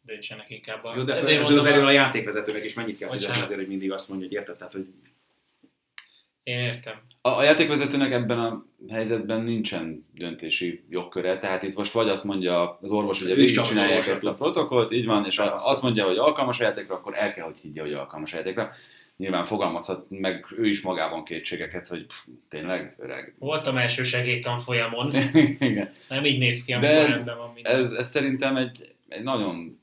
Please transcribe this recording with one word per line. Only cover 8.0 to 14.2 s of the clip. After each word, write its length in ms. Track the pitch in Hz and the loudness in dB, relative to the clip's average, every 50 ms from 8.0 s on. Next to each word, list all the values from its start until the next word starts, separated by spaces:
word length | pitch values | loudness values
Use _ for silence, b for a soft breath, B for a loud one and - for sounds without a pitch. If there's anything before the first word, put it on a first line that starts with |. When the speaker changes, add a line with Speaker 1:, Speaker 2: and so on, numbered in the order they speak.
| 139 135 | 2 2
Speaker 3:
ebben 260 | 127 123 120 107 120 117 | 2 0 0 0 0 0
a 280 | 117 113 110 107 - _ _ _ - - | 0 -2 -4 -6 -12 _ _ _ -16 -8
helyzetben 500 | 107 113 113 110 117 110 101 104 113 113 | -6 -4 -2 0 -2 -2 -2 -2 -2 -2
nincsen 680 | 113 117 117 110 104 - 101 87 82 82 80 76 - _ _ | -2 -2 -2 -2 -2 -4 -4 -6 -6 -8 -10 -12 -16 _ _
döntési 720 | 76 85 85 80 80 82 80 - - 92 87 85 - _ _ | -12 -10 -10 -10 -10 -6 -4 -4 -2 -2 -4 -6 -8 _ _
jogköre, 500 | 85 90 87 87 - 92 90 92 95 92 | -6 -6 -6 -4 -6 -4 0 0 -2 0
tehát 240 | - 98 95 92 | -2 -2 -2 -2
itt 140 | - 95 98 | -4 -6 -4
most 160 | 101 101 101 | -4 -6 -2
vagy 160 | - 117 110 107 | 0 0 2 2
azt 160 | 98 98 - | 0 0 -2
mondja 540 | 101 101 98 92 90 87 87 87 87 - - | -4 -4 -2 0 2 2 2 2 0 -2 -10
az 120 | 95 95 | -6 -2
orvos, 320 | 104 104 104 98 95 95 | 0 0 0 0 -2 -2
hogy 80 | 92 90 | 0 2
Speaker 2:
Ő 120 | 92 139 | 6 6
is 100 | - - | 8 8
csak 100 | - - | 6 4
az 60 | - - | 2 2
Speaker 3:
végigcsinálják 220 | 113 104 101 98 | 2 2 4 4
Speaker 2:
orvosra 200 | 95 92 90 95 | 2 2 2 0
Speaker 3:
ezt 120 | 95 95 | -2 -2